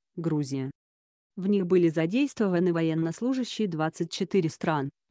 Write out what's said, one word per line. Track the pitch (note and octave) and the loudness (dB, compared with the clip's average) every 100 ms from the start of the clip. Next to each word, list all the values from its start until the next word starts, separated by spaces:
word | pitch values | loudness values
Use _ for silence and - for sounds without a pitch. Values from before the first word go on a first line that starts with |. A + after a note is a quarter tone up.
| _ - | _ -6
Грузия. | E3 D3+ C#3 C3+ C3 - _ _ _ _ _ - | -2 -2 -2 -4 -4 -8 _ _ _ _ _ -6
В | F#3 | 0
них | G3+ F3+ | 2 4
были | F#3 E3+ | 4 4
задействованы | D#3+ E3 A3 C#4+ - G#3 F3 F3+ | 2 0 2 0 0 0 2 2
военнослужащие | E3+ E3 D#3+ E3 D#3+ A#3+ C4 A#3+ - G#3+ | 2 0 0 -2 -2 -2 -2 -4 -2 -2
двадцать | E3 D#3 - E3 | 0 -2 -2 -6
четыре | - F#3 G3+ D#3+ | -4 0 0 0
стран, | - - D#3 C3+ - _ | -2 -2 -2 -4 -8 _